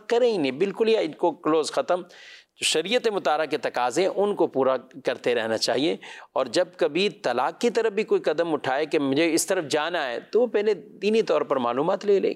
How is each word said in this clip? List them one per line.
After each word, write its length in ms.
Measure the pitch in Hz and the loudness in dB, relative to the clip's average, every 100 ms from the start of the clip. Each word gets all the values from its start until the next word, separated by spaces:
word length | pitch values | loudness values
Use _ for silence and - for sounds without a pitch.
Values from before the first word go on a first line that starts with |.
| - | -2
کریں 240 | 233 247 | 2 2
ہی 60 | 202 | 2
نہیں، 140 | 139 | -2
بالکل 360 | 131 196 185 220 | 0 -2 0 2
ہی 100 | 220 | 2
ان 140 | 170 | 0
کو 200 | 139 175 | 0 -2
کلوز 400 | 143 156 160 135 | -2 0 0 0
ختم۔ 300 | - 135 180 175 - - - _ - | -2 -2 -2 -4 -18 -20 -20 _ -6
جو 40 | |
شریعت 440 | - 156 175 247 226 | -2 -2 0 0 0
مطالعہ 380 | 196 160 151 151 | 0 0 0 0
کے 120 | 143 | -2
تقاضے 440 | 127 127 123 127 | -4 -2 -2 0
ہیں 80 | 190 - | 0 0
ان 200 | 202 196 | -2 0
کو 120 | 156 | 0
پورا 300 | 131 131 131 | 2 2 0
کرتے 580 | - 139 135 123 - 120 | -4 -8 -6 -2 0 0
رہنا 220 | 113 110 | 0 -2
چاہیے۔ 380 | - 117 160 - - - - | 0 0 0 -2 -8 -20 -6
اور 120 | 120 131 | -4 0
جب 220 | 143 175 - | 0 -2 0
کبھی 320 | 165 151 202 | -2 0 -2
طلاق 520 | 151 135 123 143 165 | -2 -2 0 -2 0
کی 80 | 240 | 0
طرف 240 | 233 226 | 0 0
بھی 100 | 202 | -2
کوئی 180 | 208 196 | 0 0
قدم 320 | 170 151 170 | 2 0 0
اٹھائے 320 | 147 139 135 156 | 0 0 -2 0
کہ 140 | 160 | 0
مجھے 340 | 139 135 165 | 2 2 2
اس 120 | 160 - | 2 0
طرف 180 | 185 147 | -2 -2
جانا 380 | 147 156 175 135 | -2 -2 -4 -4
ہے 100 | 117 | -6
تو 220 | - 208 | 0 2
وہ 60 | 240 | 2
پہلے 260 | 226 208 | 2 0
دینی 480 | 185 - - 202 226 | -2 -6 -4 0 0
طور 200 | 185 151 | 2 0
پر 140 | 135 135 | 2 0
معلومات 500 | 120 123 165 196 208 | 0 0 0 0 2
لے 140 | 196 | 2
لے، 140 | - | 0